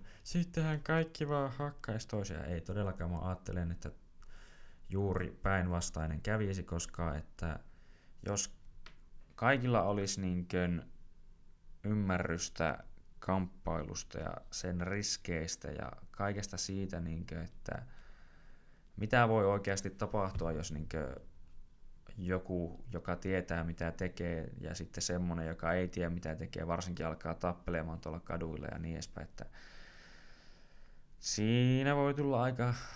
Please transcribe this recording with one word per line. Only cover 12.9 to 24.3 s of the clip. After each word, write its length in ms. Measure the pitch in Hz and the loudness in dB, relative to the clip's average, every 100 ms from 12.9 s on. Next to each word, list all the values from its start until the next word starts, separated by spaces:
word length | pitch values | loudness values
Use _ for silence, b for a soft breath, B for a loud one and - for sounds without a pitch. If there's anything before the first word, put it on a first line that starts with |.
| - - - | -14 -16 -6
kamppailusta 1000 | - 95 92 - 87 80 76 - - - | 2 2 2 -2 -2 0 -2 -6 -6 -4
ja 180 | 82 - - | -4 -6 -8
sen 300 | - 92 90 | -4 -2 0
riskeistä 880 | 87 101 101 - - 82 80 - 73 | 0 0 0 -2 0 0 0 -4 -6
ja 240 | 71 - - - | -6 -6 -8 -10
kaikesta 460 | - 101 101 98 98 | -2 0 0 -4 -4
siitä, 440 | - 98 95 85 | -2 -2 -2 -2
niinkö, 420 | 85 82 87 82 | -2 -4 -4 -6
että 400 | 85 - - - - B B B B B B B B B B - | -6 -8 -6 -6 -6 B B B B B B B B B B -6
mitä 320 | 107 123 117 | 4 8 8
voi 180 | 110 98 | 8 8
oikeasti 440 | 101 98 95 95 | 6 4 0 -2
tapahtua, 600 | - 104 107 95 98 82 | -2 0 2 2 2 0
jos 200 | 78 - | 0 -2
niinkö 480 | 78 78 80 67 65 - - - - - - - - - - | -4 -2 -2 -4 -6 -12 -16 -14 -14 -14 -16 -16 -16 -12 -4
joku, 640 | 90 92 - 90 85 - - | 0 0 2 0 0 -4 -6
joka 240 | 85 - 87 | -4 -2 -2
tietää, 480 | 92 92 90 85 | 2 2 2 0
mitä 280 | 85 82 82 | 0 0 -2
tekee, 580 | - 92 - 87 | 0 -2 0 -2